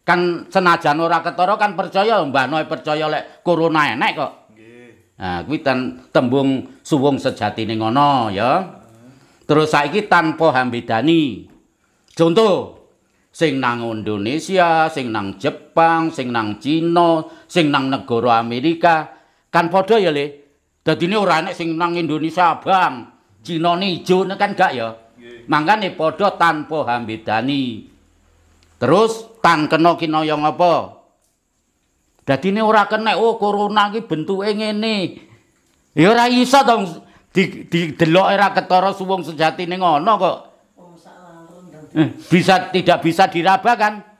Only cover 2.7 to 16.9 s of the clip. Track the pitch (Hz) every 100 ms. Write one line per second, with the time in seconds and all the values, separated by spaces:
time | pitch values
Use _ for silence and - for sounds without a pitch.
2.7 | 151 156 151 156 151 - - - 170 165
3.7 | 156 143 117 208 160 139 - _ 110 110
4.7 | 120 123 104 _ _ 98 87 85 156 139
5.7 | 127 127 - - 160 127 135 135 135 -
6.7 | - - 151 139 135 135 123 107 104 110
7.7 | 113 113 123 143 135 113 95 117 160 185
8.7 | - - - - - _ _ _ 151 156
9.7 | 151 147 180 202 175 160 151 160 127 127
10.7 | 120 120 113 135 165 147 95 - _ _
11.7 | _ _ _ _ - 165 208 226 165 101
12.7 | - _ _ _ _ _ - 165 135 131
13.7 | 120 117 110 107 104 101 147 156 185 170
14.7 | 160 160 156 123 110 98 92 143 156 -
15.7 | - 165 165 165 160 123 120 107 104 131
16.7 | 160 165